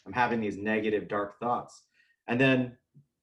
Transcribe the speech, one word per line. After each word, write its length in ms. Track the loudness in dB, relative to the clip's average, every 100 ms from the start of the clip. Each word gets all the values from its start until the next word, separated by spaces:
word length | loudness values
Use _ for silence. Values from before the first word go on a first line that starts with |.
| -6
I'm 80 |
having 260 | 0 0 0
these 180 | -2 -4
negative, 500 | -2 0 0 -2 -2
dark 320 | -4 -4 -4
thoughts. 440 | -2 -2 -4 -18 _ _ _ _ -2
And 120 | 2
then, 380 | 4 4 0 -8 _ -20 _ _